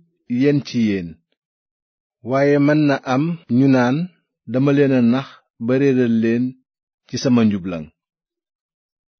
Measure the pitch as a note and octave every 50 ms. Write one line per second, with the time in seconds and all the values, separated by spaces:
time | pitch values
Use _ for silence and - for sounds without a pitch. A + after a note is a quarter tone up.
0 | _ _ _ _ _ - A#2+ A#2+ C3 C#3+ D3 C#3+ A#2 - - B2 A2+ G#2+ G2+ F#2+
1 | F2 E2+ D#2+ _ _ _ _ _ _ _ _ _ _ _ _ _ _ _ _ _
2 | _ _ _ _ - A2 B2+ C3+ C#3+ C#3+ C#3+ D3 C#3+ C#3+ D3+ D3+ D3+ C#3+ C#3 C3
3 | - C3+ B2+ C3 D3+ E3 F3 E3 _ - A#2 B2 C3+ C#3 C3 C3 B2 A#2+ C3 D3+
4 | F3 F#3 _ _ _ _ _ _ _ - A2+ C3 C3+ C#3+ C#3+ C#3 C#3+ C3+ C3+ B2+
5 | A#2+ A#2 A#2+ C3 C#3 - - - _ _ _ - A#2 A2+ B2+ C3+ C#3+ C#3 C3 B2+
6 | B2+ A#2+ A#2 A2+ A2 A2+ A2+ A#2+ B2+ B2+ C3 _ _ _ _ _ _ _ _ _
7 | _ _ - A#2+ - C#3 B2 A#2+ A2+ G#2+ G2+ G2+ E2+ F#2+ F2+ D#2+ D#2 D#2 _ _
8 | _ _ _ _ _ _ _ _ _ _ _ _ _ _ _ _ _ _ _ _
9 | _ _ _